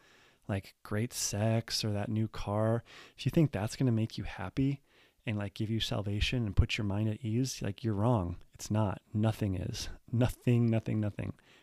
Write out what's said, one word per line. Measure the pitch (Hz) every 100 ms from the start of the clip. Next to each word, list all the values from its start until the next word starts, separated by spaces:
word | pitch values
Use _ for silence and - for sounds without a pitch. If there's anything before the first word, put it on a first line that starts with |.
| - - - _ -
like | 101 - -
great | - 104 120
sex | - - 101 110 117 - -
or | 110
that | 104 104
new | 110 110
car, | - - 104 110 117 - - - -
if | 135
you |
think | 175 147
that's | 92 110 -
gonna | 131
make | 113 110 -
you |
happy | 101 - 95 - 135 143 _ _ _ _ 123
and, | 104
like, | 101
give | - 110
you | 113
salvation | - 113 101 104 - 127 107
and | -
put | 117 -
your | 101
mind | 101 110
at | 107
ease, | 110 113 131 -
like, | 104 -
you're | 113
wrong. | 98 113 117 87 87 -
It's | - -
not. | 107 104 - -
Nothing | 107 110 - 104 87
is. | - 117 - - -
Nothing, | 117 123 - - 120 117
nothing, | 113 120 110
nothing. | 104 - - - _ -